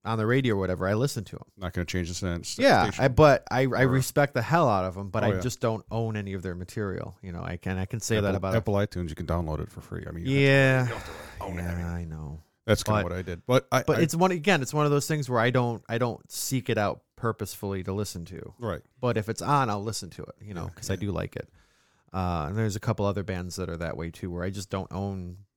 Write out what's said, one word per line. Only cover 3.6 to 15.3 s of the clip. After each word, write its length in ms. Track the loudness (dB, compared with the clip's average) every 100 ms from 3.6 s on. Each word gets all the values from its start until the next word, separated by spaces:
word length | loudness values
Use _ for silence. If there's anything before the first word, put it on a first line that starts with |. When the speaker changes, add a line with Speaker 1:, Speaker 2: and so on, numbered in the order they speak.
Speaker 1:
I 200 | 2 4
Speaker 2:
Or 40 | 4
Speaker 1:
respect 460 | 4 2 2 2
the 80 | 0
hell 260 | 2 4 4
out 160 | 4
of 120 | 0 -4
'em, 140 | -4
but 140 | 0
Speaker 2:
Oh, 20 | 2
Speaker 1:
I 80 |
Speaker 2:
yeah. 60 | 0
Speaker 1:
just 180 | -2 -2
don't 240 | -2 -2 -4
own 260 | -2 -2 -4
any 160 | -4
of 80 | -6
their 120 | -6
material. 640 | -8 -8 -6 -4 -4 -8 -12
You 100 | -12
know, 100 | -8
I 140 | -8 -6
can, 220 | -4 -2
I 60 |
can 140 | -2 -4
say 160 | 0 2
that 40 | 2
Speaker 2:
Apple, 80 | 0
Speaker 1:
about 180 | 0
Speaker 2:
Apple 200 | 0 2
iTunes, 340 | 0 0 -4 -6
you 40 | -6
can 100 | -2
download 340 | -2 -2 -4
it 100 | -6
for 100 | -12
free. 240 | -12 -10 -10
I 40 |
mean, 120 | -8 0
Speaker 1:
Yeah. 580 | 4 6 8 6 4
Speaker 2:
you 40 | 2
don't 80 | -4
have 60 | -8
to 380 | -14 -16 -12
own 140 | -6 -4
it. 40 |
Speaker 1:
Yeah, 100 | -2
Speaker 2:
I 20 | -2
mean, 100 | -4
Speaker 1:
I 180 | -4
know. 360 | -6 -8 -10 -12 _ _
Speaker 2:
that's 180 | 0 2
kinda 140 | 2 0
Speaker 1:
But, 80 | 0
Speaker 2:
what 80 | -4
I 40 |
did. 200 | -6 -8 2
But 200 | 2 4
I, 100 | 2
Speaker 1:
but 140 | 4 2
Speaker 2:
I 40 |
Speaker 1:
it's 120 | 2
one, 160 | 2 2
again, 320 | 2 2 2
it's 100 | 2
one 100 | 2
of 80 | 4
those 140 | 2 2
things 200 | -2
where 120 | 0